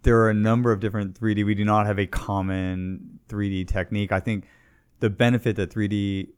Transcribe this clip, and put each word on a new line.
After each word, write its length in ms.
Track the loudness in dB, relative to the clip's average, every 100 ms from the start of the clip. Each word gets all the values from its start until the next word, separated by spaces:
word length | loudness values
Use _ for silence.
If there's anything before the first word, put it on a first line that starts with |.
there 180 | 6 6
are 100 | 4
a 40 |
number 360 | 4 2 2 2
of 80 | 0
different 400 | -2 -4 -6 -4
three 160 | -2
D. 80 | 0
We 140 | 0 0
do 80 |
not 220 | 2 2 2
have 120 | 0
a 80 | -2
common 1120 | -4 -4 -4 -2 -4 -4 -4 -6 -10 -14 -20 _
three 220 | -4 -4
D 140 | -4
technique. 480 | -2 -4 -2 -4 -2
I 80 | -2
think 260 | -2 -6 -6 _ _ _ _ _
the 100 | -2
benefit 460 | 2 2 2 0 -2
that 160 | -4
three 160 | -2 -2
D 400 | 0 -2 -4 -8